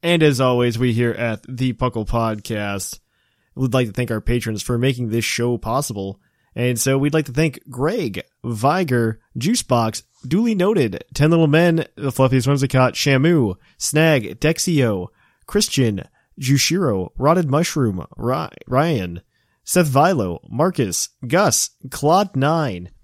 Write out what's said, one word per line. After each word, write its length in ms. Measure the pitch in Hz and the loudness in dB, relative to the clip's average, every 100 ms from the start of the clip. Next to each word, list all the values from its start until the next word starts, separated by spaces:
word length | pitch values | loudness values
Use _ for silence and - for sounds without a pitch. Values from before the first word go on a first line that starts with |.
| 170 | 0
And 140 | 170 | 4
as 160 | 156 131 | 4 4
always, 360 | 131 123 120 113 | 2 2 0 2
we 160 | 127 | 0
here 200 | 113 120 | 2 0
at 320 | - 117 110 - | -2 -6 -6 -10
the 240 | 127 131 | -4 -4
Puckle 320 | 117 127 117 | -2 -4 -2
Podcast 920 | 107 117 113 107 - 110 104 101 - - _ _ _ _ _ | -2 0 0 -4 -6 -6 -4 -6 -8 -14 _ _ _ _ _
would 180 | - 131 | -6 0
like 140 | 127 120 | 0 0
to 60 | |
thank 180 | 98 123 | -4 -4
our 100 | 110 | -2
patrons 400 | - 123 113 107 | 0 -2 -2 -6
for 160 | - 120 | -4 0
making 320 | 131 123 120 | 0 -2 -2
this 160 | 113 | -2
show 320 | 110 - 120 120 | -2 -2 -2 -2
possible. 640 | - 117 - 101 98 95 _ _ _ - | -2 -4 -4 -6 -8 -10 _ _ _ -4
And 240 | 123 120 | -2 0
so 180 | 135 135 | 0 2
we'd 160 | 147 | 2
like 120 | 156 143 | 0 -2
to 60 | |
thank 280 | 123 160 131 - | -2 -2 -2 -16
Greg, 540 | - 143 226 147 87 - _ | -4 -2 -2 -4 -8 -12 _
Viger, 760 | - 113 131 175 175 123 113 110 _ - | -8 -2 0 2 0 2 0 -2 _ -6
Juicebox, 640 | 131 247 - 120 110 107 _ _ 123 | -2 -2 0 0 0 -4 _ _ -4
Duly 300 | 165 233 214 | 0 0 2
Noted, 480 | 180 214 120 90 - | 2 2 0 -2 -12
Ten 160 | - 147 | 0 2
Little 160 | 170 160 | 4 4
Men, 400 | 151 175 165 - | 4 4 2 -2
The 160 | - 139 | -6 -6
Fluffiest 380 | - 131 131 123 | 2 2 4 2
Whimsicott, 460 | 143 135 131 127 | 0 2 2 2
Shamu, 600 | - - 135 151 170 113 92 _ _ | 2 0 2 4 2 2 -2 _ _
Snag, 600 | - 147 160 147 104 - | -2 2 4 2 -2 -2
Dexio, 720 | 151 160 - 160 120 98 90 _ _ _ - | -2 0 0 2 2 0 -6 _ _ _ -4
Christian, 560 | 202 214 - 123 98 85 _ _ - | -2 0 0 0 0 -10 _ _ -10
Jushiro, 680 | 131 139 - 175 170 98 90 - | 0 2 2 0 0 -2 -4 -2
Rotted 320 | 131 160 135 | 2 2 2
Mushroom, 560 | 139 165 - 120 92 - - | 0 0 0 0 -2 -8 -8
Ry-, 340 | 117 160 160 - - | -4 -4 -6 -12 -4
Ryan, 560 | 127 160 139 90 85 _ _ _ _ | 0 2 0 -4 -10 _ _ _ _
Seth 240 | - 180 160 | -2 0 2
Vilo, 540 | 135 160 175 95 85 - | 4 4 2 -2 -4 -8
Marcus, 600 | 120 170 175 113 85 - _ | -2 0 0 -2 -2 -8 _
Gus, 460 | 120 160 208 - - _ 135 | -2 2 2 0 -4 _ -16
Claude 460 | - 147 180 202 | -4 2 2 2
Nine 560 | 135 135 165 147 90 87 - | 0 0 0 -2 -6 -12 -18